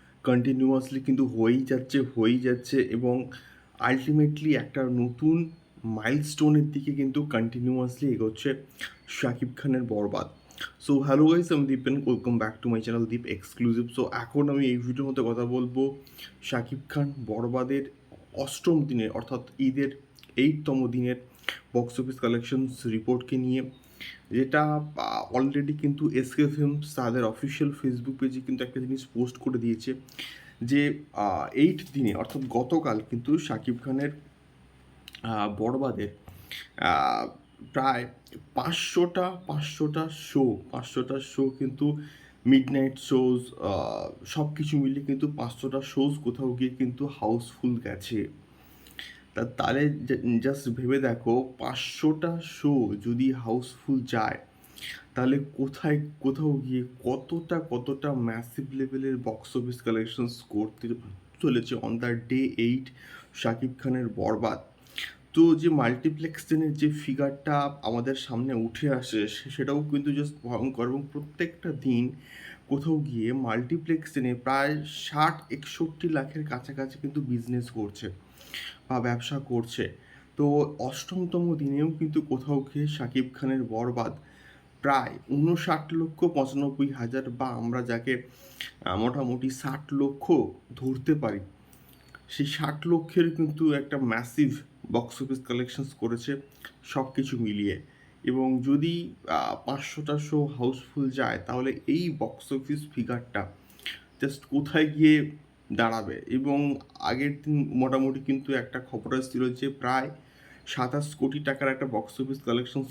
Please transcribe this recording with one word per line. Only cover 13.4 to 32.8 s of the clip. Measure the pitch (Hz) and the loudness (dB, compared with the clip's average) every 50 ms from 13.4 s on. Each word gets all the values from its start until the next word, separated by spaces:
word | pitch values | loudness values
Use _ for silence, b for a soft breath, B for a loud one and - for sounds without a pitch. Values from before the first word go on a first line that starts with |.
| - - - - 123 117 113 120 120 120 - | -8 -10 -4 0 2 2 4 2 0 -2 0
So, | 131 123 - | -2 -2 0
এখন | - 123 120 - - 143 143 143 | -2 -4 -4 -2 0 2 2 2
আমি | 139 139 139 | 2 2 2
এই | 127 123 | 2 2
ভিডিওর | 120 120 123 123 139 139 135 | 0 0 -2 -2 -2 -2 -2
মধ্যে | 131 135 113 | 0 0 0
কথা | 117 113 120 120 | 0 0 -2 -2
বলবো | 120 123 127 127 123 123 131 135 139 139 - - B B B B B B B | 0 0 0 -2 0 0 0 0 0 -2 -6 -14 B B B B B B B
শাকিব | - - 135 117 120 - 135 120 - - | -8 -4 -4 -4 -4 -4 -8 -10 -8 -4
খান | - 147 143 139 143 135 113 | -2 0 0 0 -2 -6 -6
বরবাদের | 104 107 117 120 120 123 127 127 131 139 139 139 - - - - - - - - - - | -4 -2 -2 -2 0 0 0 0 0 0 -2 -2 -4 -10 -18 -20 -20 -20 -20 -20 -10 -6
অষ্টম | - 139 - - - - 175 165 156 147 | -6 -6 -4 -6 -2 2 4 4 4 4
দিনের | 147 127 117 107 - | 2 2 0 0 0
অর্থাৎ | - 117 120 - 135 120 - - - - | -2 -4 -6 -4 -6 -6 -8 -8 -4 0
ঈদের | 135 131 131 143 139 135 - - - - _ - - - - | 0 2 2 2 0 -2 -2 -6 -16 -20 _ -20 -20 -4 2
এইটতম | 120 135 156 151 151 - 147 135 131 127 | 4 4 4 4 2 0 0 2 2 2
দিনের | 120 120 123 123 123 123 123 - - - B B B B B B B - | 2 2 0 0 0 0 -4 -6 -14 -20 B B B B B B B 0
বক্স | 120 120 120 - - | 0 0 0 -2 -4
অফিস | 123 131 131 - | -4 -4 -2 0
কালেকশনস | 127 117 117 117 117 - 135 131 131 123 127 - - | 2 2 2 2 0 0 0 0 0 -2 -4 -4 -4
রিপোর্টকে | 117 110 110 110 127 127 123 123 - 131 | -2 -2 0 2 2 2 2 0 -2 -2
নিয়ে, | 127 127 127 127 131 127 - - - - B B B B B B B B B | 0 2 2 2 0 0 -4 -8 -16 -20 B B B B B B B B B
যেটা, | - 123 135 131 156 151 151 151 151 | 0 2 2 4 4 2 4 4 2
আহ, | 151 151 151 - - 57 - - - - - 113 | 0 -2 -4 -6 -4 -4 -2 -2 -4 -4 -2 0
already | 127 135 139 139 143 139 147 151 | 2 2 2 2 0 0 0 -2
কিন্তু | 151 147 143 143 151 151 - | 0 0 0 2 2 0 0
এসকে | 120 127 127 - - 151 147 | 2 0 0 0 2 2 2
ফিল্মস | 147 147 147 147 143 147 147 - - - | 4 4 2 2 2 2 0 -4 -6 -4
তাদের | 135 123 117 120 127 117 | -2 -2 0 2 2 2
অফিসিয়াল | 110 110 - - 135 - - 151 143 143 - - | 0 0 -2 -4 -4 -2 0 0 0 0 0 -2
Facebook | 127 123 120 120 135 127 | -2 -2 -2 -4 -6 -4
পেজে | - 135 131 127 131 | -2 -2 -2 -2 -4
কিন্তু | 127 135 131 123 127 | -4 -4 -4 -4 -4
একটা | 123 - 131 | -4 -6 -6
জিনিস | 127 127 135 131 - | -4 -4 -4 -6 -6
পোস্ট | - - 117 123 120 - | -4 -2 -2 -2 -2 -2
করে | - - 127 127 117 | -4 -4 -2 0 0
দিয়েছে | 117 117 117 117 - 131 131 - - - B B B B B B B B B B | 2 0 0 0 -2 -6 -6 -6 -8 -16 B B B B B B B B B B
যে, | 127 123 139 143 143 143 - - - - - | 0 2 4 4 4 4 0 -2 -8 -8 -4
আহ, | 101 104 98 90 78 69 - - | -2 0 0 0 0 -2 -2 2
এইট | 127 151 185 - - - - - | 4 6 6 4 2 -6 -6 -2
দিনে | 139 127 104 - | 0 2 2 2
অর্থাৎ | - - - - 139 131 117 | 0 -4 -4 -6 -6 -4 -2
গতকাল | - 120 127 - 170 160 | 0 0 0 2 0 0